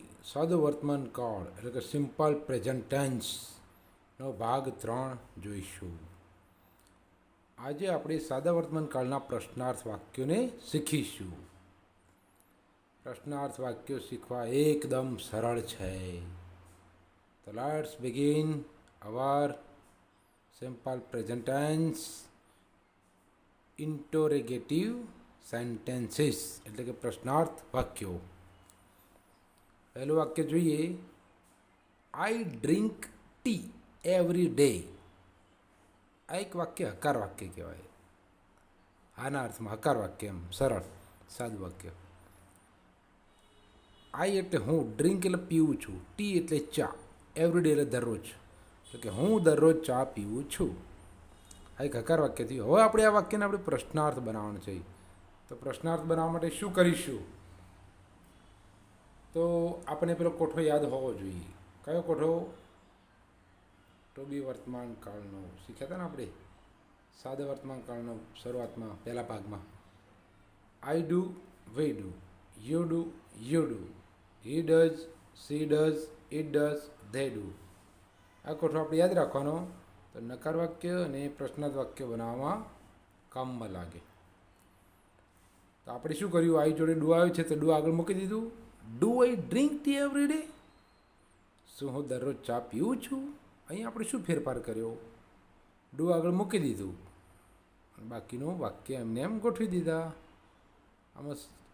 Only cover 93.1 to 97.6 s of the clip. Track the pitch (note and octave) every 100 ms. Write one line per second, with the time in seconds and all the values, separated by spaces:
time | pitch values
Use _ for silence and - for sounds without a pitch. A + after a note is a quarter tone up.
93.1 | C4+ C#4 D4 - - - F#3+ A#3 A3+ A3
94.1 | B3+ F3 D3+ - B2 A#2 A2 A2+ A#2 -
95.1 | - - - _ _ _ _ _ C3 E3
96.1 | E3+ E3 F3+ G3 G#3 D3 G#2+ G2 F2+ -
97.1 | - - - _ _